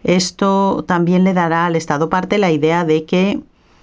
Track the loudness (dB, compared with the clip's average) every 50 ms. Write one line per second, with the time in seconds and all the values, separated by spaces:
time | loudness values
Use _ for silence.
0 | 0 2 0 0 0 -4 -4 -2 0 0 2 2 0 0 -2 -4 -4 -2 -2 0
1 | 0 2 2 2 2 2 2 0 0 0 0 0 0 0 -2 -4 -4 -4 -2 -2
2 | -2 -2 -2 -4 -2 -2 -2 0 2 2 2 2 2 0 0 0 0 0 0 0
3 | 0 0 0 0 0 0 -2 -6 -10 _ _ _ _ _ _ _